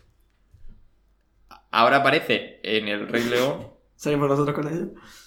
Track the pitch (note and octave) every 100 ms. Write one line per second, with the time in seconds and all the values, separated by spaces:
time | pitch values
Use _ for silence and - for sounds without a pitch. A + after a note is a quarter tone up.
0 | _ _ _ _ _ - - - - _
1 | _ _ _ _ _ - _ G#2+ A#2+ C3+
2 | C3+ D#3 - G#2+ - - - A2 G#2 G#2
3 | - A#2+ A#2+ A#2+ C3 D3+ - - _ _
4 | D3+ D3 C#3+ C#3 C#3+ D3 D3+ E3 G3+ -
5 | - -